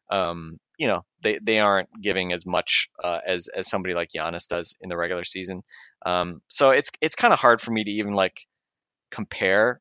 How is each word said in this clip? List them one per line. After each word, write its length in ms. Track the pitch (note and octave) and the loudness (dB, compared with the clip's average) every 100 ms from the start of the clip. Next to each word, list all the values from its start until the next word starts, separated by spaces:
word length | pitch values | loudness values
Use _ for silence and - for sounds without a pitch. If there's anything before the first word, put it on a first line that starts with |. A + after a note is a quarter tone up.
| - | -4
um, 480 | G2 F2 E2+ D#2+ E2 _ - | -2 -2 -4 -10 -16 _ -4
you 80 | C#3+ | -2
know, 160 | F2+ - _ | -2 -4 _
they, 160 | G#2+ G#2+ | -2 0
they 160 | G#2+ A2 | 2 4
aren't 300 | G#2 G2 F2+ A2+ | 4 4 0 -4
giving 320 | G2+ F#2+ F2+ | -2 -2 -2
as 140 | F2 F2+ | -4 -2
much, 420 | F2 - - - - | -2 0 0 -2 -6
uh, 160 | F2 E2+ - | -4 -4 -2
as, 220 | F2+ E2+ | -4 -4
as 200 | - F#2 | -4 -2
somebody 260 | G2+ F#2 | -2 -2
like 160 | F2 E2+ E2 | -2 -4 -4
Giannis 300 | D#2+ E2+ - | -6 -6 -6
does 300 | F2 E2 - | -4 -4 -8
in 80 | F2+ | -8
the 80 | F2 | -4
regular 280 | E2+ F2+ | -4 -4
season. 380 | E2+ F#2+ F#2 F#2 - - - _ | -6 -8 -8 -10 -14 -20 -20 _
Um, 360 | - F2+ F2 E2+ - | -2 -2 -2 -6 -8
so 220 | - C#3 | 2 4
it's, 200 | C3 - - | 4 2 -2
it's 160 | D#3+ - | -4 2
kinda 180 | A#3+ | 4
hard 260 | F3+ B2+ A#2 | 6 6 4
for 120 | - | 2
me 100 | A2+ | -2
to 80 | G#2 | -2
even, 240 | G#2 G2+ | -4 -2
like, 320 | G2+ F#2+ - - _ _ _ _ _ _ | 0 0 -2 -20 _ _ _ _ _ _
compare. 680 | - G#2 - G2 F#2+ A2+ B2 | -10 -10 -2 2 4 2 0